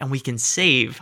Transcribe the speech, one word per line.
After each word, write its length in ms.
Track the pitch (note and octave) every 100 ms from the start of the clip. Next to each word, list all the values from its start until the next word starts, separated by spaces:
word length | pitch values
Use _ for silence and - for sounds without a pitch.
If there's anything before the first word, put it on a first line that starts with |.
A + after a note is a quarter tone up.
and 80 | C3+
we 100 | C3+
can 200 | C3 A#2+
save 600 | - - F#3 C3 A2+ -